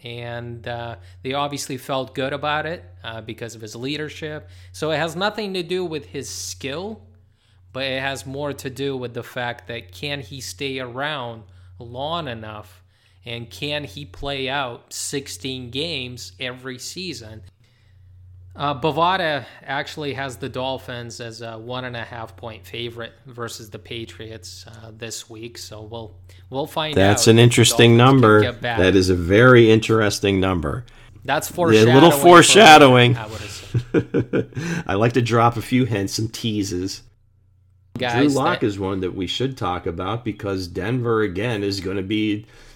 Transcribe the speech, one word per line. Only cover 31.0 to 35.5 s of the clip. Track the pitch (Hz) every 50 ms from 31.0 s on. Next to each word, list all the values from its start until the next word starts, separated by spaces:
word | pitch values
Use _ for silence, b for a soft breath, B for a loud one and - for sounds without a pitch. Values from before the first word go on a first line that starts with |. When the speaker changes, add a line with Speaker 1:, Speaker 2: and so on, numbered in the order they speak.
| b b b - -
Speaker 1:
That's | 135 139 156 - - -
Speaker 2:
Yeah, | 175 175
a | 165 110 107 110 117 131
little | 139 165 170
Speaker 1:
foreshadowing | 147 143 160 175 175 170 - - - 196 - 160 156 151 147 131 127 123 120 120 120
for | 123 110 107
me, |
Speaker 2:
foreshadowing. | 110 - - 107 - - - - - 120 - - -
Speaker 1:
I | 156 -
would | - - 156 123 - - - 113 - -
assume. | 135 160 170 170 170 -
Speaker 2:
<laughs> |
I | - 95
like | 98 113 120 -
to | 131 120
drop | 107 113 117 117 117